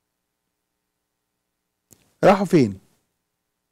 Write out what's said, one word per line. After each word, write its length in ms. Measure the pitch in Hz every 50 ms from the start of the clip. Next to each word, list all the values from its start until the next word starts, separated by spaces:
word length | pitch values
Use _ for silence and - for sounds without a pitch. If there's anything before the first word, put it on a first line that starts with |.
| _ _ _ _ _ _ _ _ _ _ _ _ _ _ _ _ _ _ _ _ _ _ _ _ _ _ _ _ _ _ _ _ _ _ _ _ _ _ - _ _ _ _ - -
راحوا 220 | 170 202 196 202
فين؟ 340 | 175 - 160 127 104 98 95 _ _ _ _ _ _ _ _ _ _ _ _ _ _ _ _ _ _